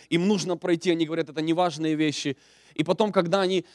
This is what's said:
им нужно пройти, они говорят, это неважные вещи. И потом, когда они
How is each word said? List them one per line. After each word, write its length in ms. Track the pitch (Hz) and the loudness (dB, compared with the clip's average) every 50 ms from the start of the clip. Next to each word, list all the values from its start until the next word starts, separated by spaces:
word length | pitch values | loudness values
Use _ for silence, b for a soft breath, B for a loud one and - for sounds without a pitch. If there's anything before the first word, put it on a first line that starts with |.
| B B | B B
им 180 | 165 170 180 208 | 0 2 4 4
нужно 280 | 214 180 151 185 175 | 2 2 0 -2 -4
пройти, 360 | 160 - 180 175 165 - 185 | -4 0 -2 -2 0 2 0
они 140 | 165 165 160 | 2 2 0
говорят, 220 | 151 165 165 156 151 | -2 -2 -4 -4 -4
это 140 | 135 156 | -4 -4
неважные 540 | 156 165 160 175 180 175 143 156 160 156 156 | -2 0 0 2 0 0 -2 -2 -2 -2 0
вещи. 400 | 151 156 151 139 - - 143 131 b b b b b b b b | 0 0 0 0 -2 -4 -6 -6 b b b b b b b b
И 100 | - 156 | -4 0
потом, 260 | 175 180 - 214 208 | 0 2 2 2 2
когда 300 | 180 196 170 170 185 196 | 2 0 2 2 0 0
они 240 | 190 185 190 180 b b | 2 2 0 -2 b b